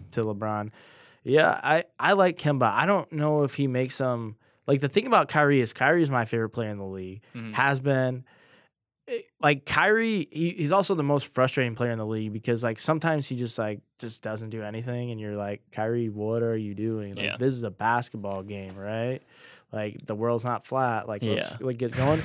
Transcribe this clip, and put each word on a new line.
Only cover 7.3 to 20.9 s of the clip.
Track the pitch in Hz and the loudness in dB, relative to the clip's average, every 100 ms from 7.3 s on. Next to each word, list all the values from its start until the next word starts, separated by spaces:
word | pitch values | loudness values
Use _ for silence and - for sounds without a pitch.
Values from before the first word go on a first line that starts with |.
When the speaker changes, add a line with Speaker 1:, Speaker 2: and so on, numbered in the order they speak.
Speaker 2:
Mm-hmm. | 120 113 | -12 -6
Speaker 1:
Has | 107 139 139 | 0 2 2
been. | 139 135 127 127 - _ _ _ _ _ _ _ - | 2 2 0 -2 -10 _ _ _ _ _ _ _ -10
It, | 240 - - | -10 -10 0
like, | 151 139 - | 2 2 0
Kyrie, | - 185 220 226 214 147 | 2 4 4 2 0 -2
he, | 151 170 | -2 -4
he's | 175 147 | -2 2
also | 190 196 | 2 2
the | 180 | 2
most | 143 143 - | 2 0 0
frustrating | - 127 - 123 | 2 2 2 -2
player | 113 120 | 0 -2
in | 113 | -2
the | 107 | -4
league | 110 110 | -4 -4
because, | 107 120 117 | -6 -2 0
like, | 117 113 | 0 -2
sometimes | - 160 165 156 139 | 0 0 2 0 -2
he | 123 | -4
just, | 120 - | -4 -2
like, | 107 104 _ - | -2 -6 _ -14
just | 117 - | -10 -8
doesn't | 110 110 110 | -6 -6 -6
do | 110 | -8
anything, | 104 110 120 123 123 | -8 -8 -6 -6 -6
and | 110 | -6
you're | 107 | -6
like, | 104 101 104 _ | -4 -4 -6 _
"Kyrie, | - 110 120 117 | -4 -2 0 -2
what | 104 107 117 | -4 -2 0
are | 117 110 | 0 -2
you | 104 | -4
doing? | 101 110 110 101 | -4 -4 -4 -6
Like, | 98 | -6
Speaker 2:
Yeah. | 95 - | -4 -2
Speaker 1:
this | 131 | -2
is | 127 | -2
a | 113 | -6
basketball | 87 110 120 127 113 98 98 | -2 0 2 0 -6 -6 -6
game, | 98 101 95 95 | -8 -10 -12 -10
right? | 101 110 120 131 _ - - - - | -6 -4 -4 -6 _ -20 -20 -20 -12
Like, | 110 107 - - | -8 -8 -8 -8
the | |
world's | 107 117 120 | -2 0 0
not | 120 117 | 0 -4
flat. | - 131 127 | -4 0 0